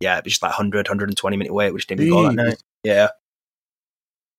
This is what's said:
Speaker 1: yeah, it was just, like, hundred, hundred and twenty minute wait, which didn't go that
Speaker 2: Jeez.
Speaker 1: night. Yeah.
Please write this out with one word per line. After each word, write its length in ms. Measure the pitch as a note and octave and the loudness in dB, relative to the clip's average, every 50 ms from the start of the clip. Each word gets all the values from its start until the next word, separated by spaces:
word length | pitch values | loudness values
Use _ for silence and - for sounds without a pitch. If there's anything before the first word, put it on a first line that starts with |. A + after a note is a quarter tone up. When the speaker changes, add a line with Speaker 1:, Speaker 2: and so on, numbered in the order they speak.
Speaker 1:
yeah, 180 | F#2 F#2 F2+ F2 | -2 -2 0 -2
it 60 | - | -2
was 80 | F#2+ F#2+ | -2 -4
just, 100 | - - | -2 -2
like, 100 | F2+ - | -2 -2
hundred, 360 | - G#2 G2+ G2 G#2 G2 - | -2 -2 -2 0 -2 -2 -2
hundred 200 | - G2+ G2+ G2+ | -4 -4 -4 -4
and 80 | G2+ | -4
twenty 200 | - - F#2+ G2+ | -4 -4 -2 -2
minute 180 | G2 G2 - F#2+ | -2 -4 -2 0
wait, 180 | G2+ G#2 G2 F2 | 0 0 0 0
which 140 | - - | -4 -6
didn't 240 | - F#2+ F#2+ D3+ E3 | -6 -2 0 2 2
go 140 | F3 E3+ E3+ | 4 4 2
that 80 | D3 A#2+ | 2 2
Speaker 2:
Jeez. 20 | |
Speaker 1:
night. 280 | A#2 A#2+ A#2 A2+ - _ _ _ _ - | 0 0 0 -2 -4 _ _ _ _ 0
Yeah. 260 | A2 G2+ G2+ G#2 G#2 - - _ _ _ _ _ _ _ _ _ _ _ _ _ _ _ _ _ _ _ _ _ _ _ | 2 4 4 4 4 2 -4 _ _ _ _ _ _ _ _ _ _ _ _ _ _ _ _ _ _ _ _ _ _ _